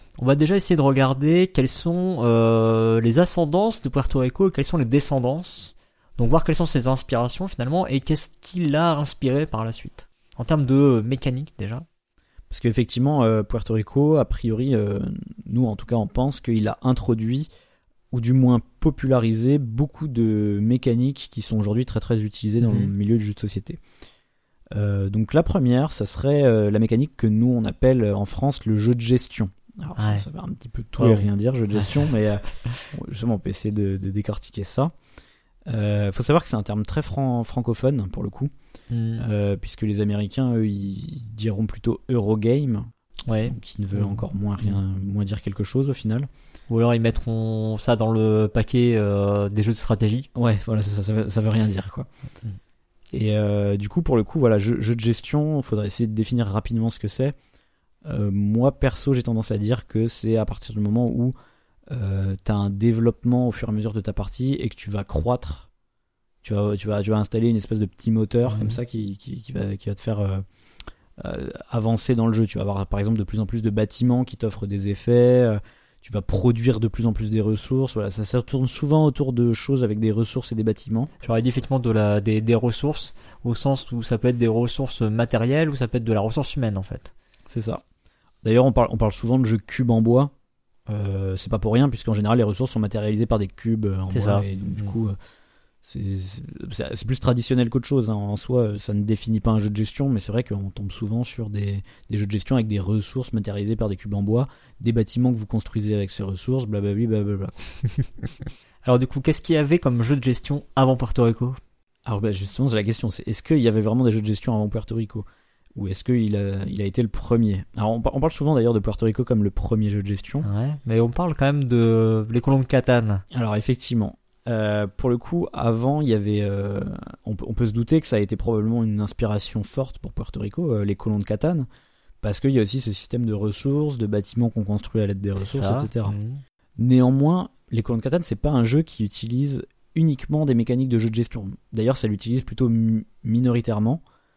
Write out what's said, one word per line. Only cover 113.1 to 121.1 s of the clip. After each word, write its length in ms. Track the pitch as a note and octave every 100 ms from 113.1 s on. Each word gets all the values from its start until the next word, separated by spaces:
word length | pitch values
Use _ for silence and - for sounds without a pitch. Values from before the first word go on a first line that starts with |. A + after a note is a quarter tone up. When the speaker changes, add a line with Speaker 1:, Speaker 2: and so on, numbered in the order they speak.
Speaker 2:
c'est 160 | - -
est-ce 160 | A2+
qu'il 160 | - D#3
y 80 | A#2
avait 140 | A2
vraiment 220 | G#2+ A#2
des 80 | B2
jeux 100 | A2
de 40 | G#2+
gestion 280 | G#2 - A2
avant 120 | G#2+
Puerto 280 | G#2+ - A#2
Rico ? 300 | A2 A2 G2+ _ _ _ _ -
Ou 100 | G2+
est-ce 160 | F#2
qu'il 320 | - B2 G#2+ G#2
a, 300 | G2 G2 G2
il 160 | G2
a 40 | G2+
été 160 | G2
le 60 | A2+
premier ? 560 | - - A#2 A2 F#2+ - -
Alors, 140 | G#2+
on, 100 | A2+
par-, 120 | A2+
on 60 | C#3
parle 140 | D#3
souvent 220 | - D3 D3
d'ailleurs 180 | A#2
de 60 | A2
Puerto 260 | G#2+ G#2 A2+
Rico 180 | A2
comme 180 | B2+ A2
le 100 | G#2
premier 380 | - - A2 G#2+
jeu 120 | G2+
de 40 | G2
gestion. 320 | G2+ - C#3+
Speaker 1:
Ouais, 280 | A2+ G2+ B2+ D3 B2
mais 140 | A2+
on 100 |
parle 240 | A#2